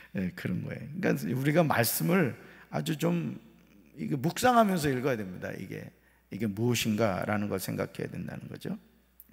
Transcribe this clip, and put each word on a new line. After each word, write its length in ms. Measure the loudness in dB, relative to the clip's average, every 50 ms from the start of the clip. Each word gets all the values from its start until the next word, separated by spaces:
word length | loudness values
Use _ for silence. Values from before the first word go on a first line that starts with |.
| -16 -8 -4
예, 140 | -4 -4 -4 -4
그런 300 | -4 -4 -4 -2 -2 -4
거예요. 240 | -6 -8 -8 -10 -10 -6 -2
그러니까 400 | 0 0 0 0 0 -2 -2 0
우리가 220 | 0 2 4 4 4
말씀을 720 | 4 4 4 4 2 2 0 2 2 4 4 4 2 0 -4 -12 -20 -20 -20 -12 -8
아주 280 | -6 -4 -2 -2 -2 0
좀 420 | 0 0 0 0 -2 -4 -6 -8 -12 -18 -20 -20 -20 -20 -20 -20 -20 -20 -12
이게 200 | -10 -6 -4 -2
묵상하면서 720 | 0 0 0 0 2 4 6 8 8 6 6 4 2 2 2
읽어야 260 | 2 2 2 0 0
됩니다. 340 | -2 -2 -6 -8 -8 -8 -8 -8 -8
이게, 320 | -8 -8 -10 -10 -10 -12 -16 _ _ _ _ _ _ _
이게 160 | -6 -4 -2
무엇인가라는 1040 | -2 -2 0 2 2 2 2 2 2 2 2 2 2 2 0 0 0 0 0 0 -2
걸 120 | -4 -4
생각해야 480 | -4 -4 -4 -2 -4 -4 -6 -8 -8 -8
된다는 380 | -6 -8 -8 -8 -10 -10 -12 -12
거죠. 280 | -12 -10 -8 -8 -8 -8 -10 _ _ _ _ _ _ -20 -20 _